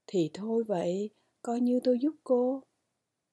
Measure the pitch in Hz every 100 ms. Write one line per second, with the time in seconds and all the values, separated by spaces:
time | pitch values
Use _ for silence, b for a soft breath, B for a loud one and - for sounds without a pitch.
0 | - 190 156 180 214 226 226 180 175 185
1 | 214 _ _ _ - 240 247 247 254 247
2 | 285 311 - 247 247 269 - _ _ _
3 | _ _ _